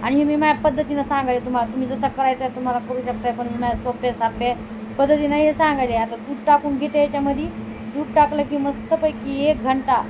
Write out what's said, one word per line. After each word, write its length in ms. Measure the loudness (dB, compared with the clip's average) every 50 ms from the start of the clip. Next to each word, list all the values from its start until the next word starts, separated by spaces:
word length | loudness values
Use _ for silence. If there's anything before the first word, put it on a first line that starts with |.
| 0
आणि 120 | 2 2
हे 80 | 2 4
मी 120 | 4 2
माझ्या 280 | 2 4 2 2 4 2
पद्धतीनं 400 | 0 2 2 -2 -2 -2 -2 -2
सांगायला 420 | 0 0 0 0 0 0 0 0
तुम्हाला, 260 | 0 0 0 0 0
तुम्ही 160 | -2 -4 -4 -4
जसं 200 | -2 -2 -2 -2
करायचं 380 | 0 2 2 2 2 0 -2
आहे 100 | -6 -6
तुम्हाला 240 | -4 -4 -2 -2 -2
करू 220 | -2 -4 -6 -6
शकताय, 300 | -4 -4 -6 -2 -2 -2
पण 160 | -2 -2 -4 -6
मी 100 | -4 -2
माझ्या 260 | -2 -2 -2 -2 -2
सोप्या 300 | -4 -4 -2 -2 -2 -2
साप्या 400 | 0 -2 -2 -2 0 -2 -2 -2 -2 -6 -12 -12 -12 -10 -10 0 0
पद्धतीनं 380 | 4 4 4 4 4 2 2
हे 180 | 4 4 2 4
सांगायले. 420 | 4 2 2 2 2 0 0 0
आता 200 | 0 -2 -2 -4
दूध 220 | -10 -8 -10 -10 -4 4
टाकून 320 | 4 4 6 4 0 -2 -2
घेते 260 | -2 0 2 2 2
याच्यामध्ये. 420 | 2 2 0 0 0 0 0 -2 -6 -6 -8 -10 -10 -10 -12 -12 -8 -6
दूध 220 | -6 -6 0 4
टाकलं 280 | 4 4 4 4 -2 -2
की 140 | -2 -2 -2
मस्तपैकी 880 | -2 -2 -4 -4 -2 0 0 2 2 0 0 -2 -8 -6 -4 0 2
एक 180 | 2 2 2 2
घंटा 380 | 0 0 0 2 2 0 0 0 -2